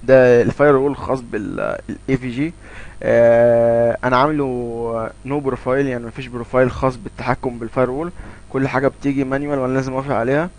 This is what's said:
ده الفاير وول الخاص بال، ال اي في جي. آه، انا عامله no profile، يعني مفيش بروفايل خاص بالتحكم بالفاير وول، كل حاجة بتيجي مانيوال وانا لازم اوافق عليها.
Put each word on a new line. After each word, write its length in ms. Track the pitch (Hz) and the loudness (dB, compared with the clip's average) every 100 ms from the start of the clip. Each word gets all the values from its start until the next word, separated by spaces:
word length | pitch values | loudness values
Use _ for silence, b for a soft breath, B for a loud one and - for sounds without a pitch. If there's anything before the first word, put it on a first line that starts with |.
ده 380 | 113 131 127 120 | 6 6 8 6
الفاير 340 | 120 135 147 135 | 4 2 4 4
وول 140 | 143 | 2
الخاص 300 | 131 - 131 | -4 -4 -6
بال، 400 | 117 110 95 90 | -4 -8 -8 -6
ال 360 | 104 - - - - | -6 -6 -10 -12 -4
اي 60 | 131 | -2
في 140 | 127 | -2
جي. 220 | 120 156 - B B B B | -6 -6 -8 B B B B
آه، 960 | - 117 117 117 120 117 117 117 117 113 | 0 4 6 6 6 4 4 4 2 0
انا 120 | 123 127 | 0 2
عامله 960 | 143 151 139 123 120 117 117 113 113 - 127 | 2 0 -2 -4 -6 -6 -4 -4 -6 -10 -6
no 180 | 143 135 | -4 -2
profile، 220 | 123 127 | -4 -2
يعني 380 | 131 139 123 117 | 0 0 -4 -8
مفيش 200 | - 131 | -12 -12
بروفايل 440 | 120 117 127 127 | -10 -2 2 2
خاص 260 | 113 135 123 | 2 -4 -4
بالتحكم 640 | - - - 123 135 120 | -12 -10 -4 -2 -4 -8
بالفاير 320 | 113 - 123 | -8 -2 -2
وول، 220 | 131 170 - B B B | -2 -8 -10 B B B
كل 180 | 135 135 | -4 -2
حاجة 200 | 131 151 | 0 -2
بتيجي 360 | - 143 139 | -2 -4 -2
مانيوال 340 | 131 135 147 143 | -2 -2 -2 -2
وانا 160 | 127 | 0
لازم 180 | 131 131 | -2 -2
اوافق 220 | 131 135 | -6 -4
عليها. 360 | 117 117 139 175 | -2 0 0 -2